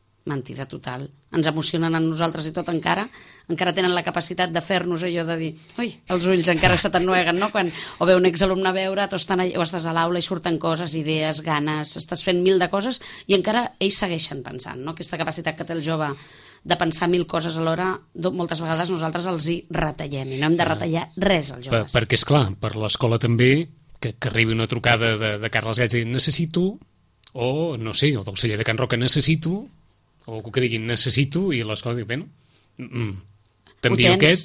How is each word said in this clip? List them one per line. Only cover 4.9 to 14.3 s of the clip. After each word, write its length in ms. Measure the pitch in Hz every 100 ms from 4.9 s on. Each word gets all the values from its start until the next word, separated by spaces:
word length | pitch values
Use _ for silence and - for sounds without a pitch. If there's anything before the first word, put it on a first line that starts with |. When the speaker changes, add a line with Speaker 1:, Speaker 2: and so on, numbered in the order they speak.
| 165
Speaker 1:
allò 220 | 180 170 165
de 120 | 165
dir, 160 | 160 156 - -
«Ui, 80 | 240 - -
els 180 | 180 175
ulls 200 | 185 170
encara 260 | 165 185 180
se 120 | 202
t'ennueguen», 480 | 180 180 180 170 175
no? 80 | 208
Quan, 220 | 208 175 - - -
o 80 | 175
ve 80 | 180
un 120 | 180
exalumne 400 | 165 190 185 190
a 40 | 190
veure, 320 | 190 190 196
tu 80 | 190
estan 240 | - 185
allà, 180 | 185 -
o 60 |
estàs 240 | 160 175 165
a 60 | 165
l'aula 240 | 165 175
i 20 |
surten 380 | 165 180 175 160
coses, 340 | 165 160 175
idees, 460 | 160 151 156 156 151
ganes, 540 | 160 147 151 151 151 -
estàs 240 | - -
fent 220 | - 180
mil 160 | 185 190
de 80 | 175
coses 300 | 196 226 247 - - -
i 80 |
encara 380 | 196 208 226 240 -
ells 160 | 196 -
segueixen 460 | 190 165 -